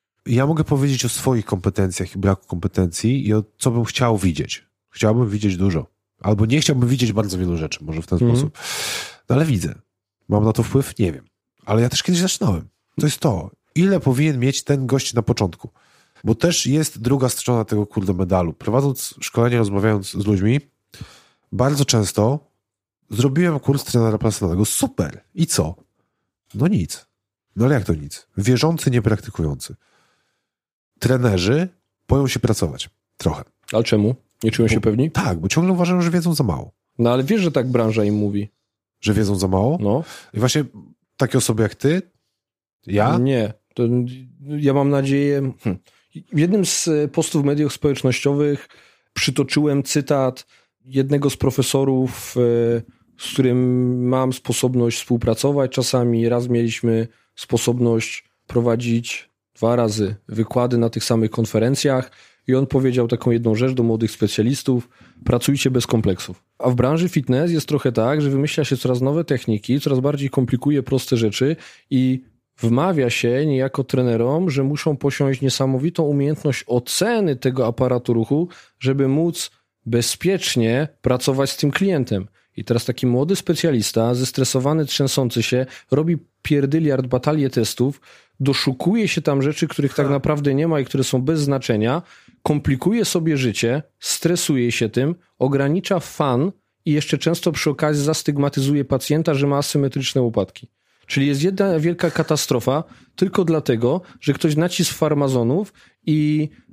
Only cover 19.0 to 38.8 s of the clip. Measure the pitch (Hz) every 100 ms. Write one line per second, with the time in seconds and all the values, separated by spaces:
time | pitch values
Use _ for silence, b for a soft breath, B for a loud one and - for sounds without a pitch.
19 | - - - - 120 120 104 98 107 107
20 | 95 - 101 101 101 139 - _ _ B
21 | B B B B B 101 127 143 135 117
22 | 98 - 107 147 - _ _ _ _ _
23 | _ 113 135 139 175 147 - 139 - 120
24 | 113 107 110 101 95 87 107 - - -
25 | 80 - _ - 165 - 78 90 _ _
26 | _ _ _ _ _ 101 151 180 80 -
27 | - _ _ _ _ - 120 143 - 78
28 | 73 - - - 101 123 156 165 - 120
29 | 107 107 - - 80 - - - _ _
30 | _ _ _ _ _ _ _ _ _ _
31 | - 131 123 95 92 143 180 - _ _
32 | - 135 135 123 110 110 80 65 - _
33 | _ - - - - _ - 107 117 110
34 | 104 127 _ _ 110 - 113 107 107 107
35 | 156 170 185 85 87 - 180 180 175 180
36 | 170 175 170 160 120 76 - - _ -
37 | 117 123 135 214 175 143 127 123 110 110
38 | 104 104 104 101 104 _ _ _